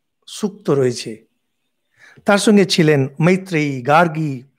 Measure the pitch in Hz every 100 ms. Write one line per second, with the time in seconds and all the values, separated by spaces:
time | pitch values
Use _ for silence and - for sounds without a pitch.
0 | _ _ - - 214 208 - 139 127 120
1 | 123 110 _ _ _ _ _ _ _ _
2 | - _ - 202 233 208 185 - 156 147
3 | 131 - 156 185 190 165 147 135 123 151
4 | 175 156 156 131 -